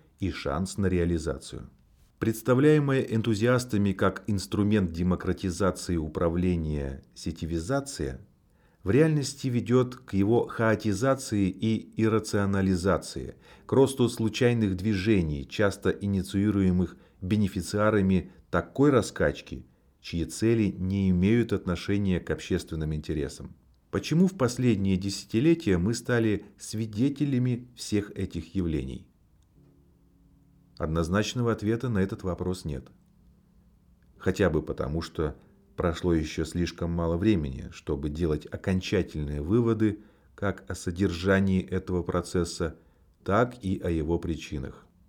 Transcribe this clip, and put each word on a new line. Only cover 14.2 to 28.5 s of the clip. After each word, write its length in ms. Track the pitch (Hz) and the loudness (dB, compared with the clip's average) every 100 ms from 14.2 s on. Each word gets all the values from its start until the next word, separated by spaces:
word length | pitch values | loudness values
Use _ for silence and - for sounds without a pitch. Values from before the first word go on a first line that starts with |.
| 110 - 123 117 107 92 | -2 2 2 4 2 0
движений, 720 | 101 101 98 104 80 73 69 | 0 0 4 2 2 -2 -6
часто 400 | - 104 - 101 | 0 0 2 -2
инициируемых 1080 | - 101 98 87 98 104 101 95 90 87 - - _ | -2 0 -2 0 0 2 4 4 4 0 -4 -20 _
бенефициарами 1120 | 92 107 101 92 85 104 107 107 95 92 82 - _ | -2 0 0 -2 -4 0 2 4 4 2 0 -12 _
такой 400 | 87 85 - 147 | -2 -2 2 4
раскачки, 760 | 131 95 - 78 65 - 67 - _ _ _ | 4 2 0 0 0 -10 -14 -14 _ _ _
чьи 220 | - 87 80 | -8 -4 -4
цели 460 | - 110 117 101 - | -2 2 2 2 0
не 320 | 92 98 98 | -2 0 2
имеют 420 | 90 95 117 117 | 4 4 4 2
отношения 680 | 98 - 87 - 101 101 87 | -2 -2 -4 -2 -2 0 0
к 100 | - | -2
общественным 640 | 78 - 90 - 80 78 | -6 -2 -4 -2 -6 -4
интересам. 600 | 76 73 78 69 - - - _ _ _ | -4 -4 -4 -4 -8 -16 -18 _ _ _
Почему 380 | - - 156 180 | -6 0 2 2
в 100 | - | 2
последние 600 | 123 120 127 101 98 95 | -2 2 2 2 2 0
десятилетия 840 | 98 98 - 110 151 165 - 90 | -2 -6 -2 2 4 2 2 2
мы 160 | 90 117 | 2 -2
стали 500 | - 120 113 101 - _ | -2 0 2 0 -4 _
свидетелями 1080 | - 107 110 104 135 139 147 127 123 123 - - | -10 -6 -6 0 0 0 0 0 0 -2 -6 -16
всех 360 | - 104 - | -2 -2 -2
этих 420 | - 95 87 82 | -6 -6 -6 -6